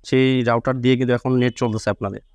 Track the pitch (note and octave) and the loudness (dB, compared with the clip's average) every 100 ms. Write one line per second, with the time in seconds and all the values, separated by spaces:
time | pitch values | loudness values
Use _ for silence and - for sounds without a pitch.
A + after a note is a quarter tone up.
0 | - C3 C3 C3 A#2+ A#2 C3 C3 B2 B2+ | 0 2 2 2 0 0 -2 0 2 2
1 | B2 A#2+ B2+ B2+ B2 - B2 A2 G#2+ G2 | 2 0 0 0 0 -2 -4 -2 -4 -4
2 | G2+ G#2 _ | -8 -10 _